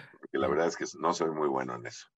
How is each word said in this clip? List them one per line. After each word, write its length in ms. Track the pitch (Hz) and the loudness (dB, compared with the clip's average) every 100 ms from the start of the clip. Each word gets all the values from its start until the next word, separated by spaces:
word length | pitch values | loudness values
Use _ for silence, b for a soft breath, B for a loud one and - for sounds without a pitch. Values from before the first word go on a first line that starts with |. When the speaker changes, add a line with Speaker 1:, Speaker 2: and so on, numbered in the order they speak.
| B B | B B
Speaker 1:
Porque 180 | - 67 | -4 0
la 80 | 67 | 2
Speaker 2:
Sí. 40 | |
Speaker 1:
verdad 180 | 76 82 | 4 2
es 80 | - | 0
que 80 | 82 69 | -6 -2
no 120 | 82 | 0
soy 160 | 85 82 | 2 0
muy 180 | 78 73 | 2 0
bueno 260 | 65 64 | 0 -2
en 120 | 60 60 | -6 -10
eso. 200 | - - | -14 -16